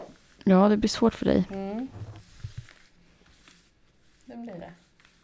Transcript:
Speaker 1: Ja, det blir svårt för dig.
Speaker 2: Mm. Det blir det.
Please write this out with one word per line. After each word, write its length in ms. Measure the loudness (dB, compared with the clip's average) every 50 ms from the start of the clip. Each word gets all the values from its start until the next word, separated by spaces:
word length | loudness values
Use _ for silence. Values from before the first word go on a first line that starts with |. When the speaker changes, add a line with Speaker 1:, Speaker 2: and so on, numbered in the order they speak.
| -16 -16 -18 _ _ _ _ _ 2
Speaker 1:
Ja, 240 | 4 6 6 6 6
det 80 | 4
blir 120 | 2 0 -2
svårt 260 | 0 2 0 0 0
för 100 | 0 0
dig. 200 | 2 2 2 2 -2
Speaker 2:
Mm. 380 | -6 -10 -8 -8 -8 -8 -10 -10 -12 -14 -16 -16 -16 -20 -20 _ -20 -16 -16 -14 -14 -14 -18 -18 -20 _ _ _ _ _ _ _ _ _ _ _ _ _ _ -20 _ _ _ _ _ _ _ _ _ _ _ _ _ _ _
Det 120 | -20 -18
blir 180 | -16 -14 -14 -14
det. 180 | -14 -16 -18 -20 _ _ _ _ _ _ _ _ _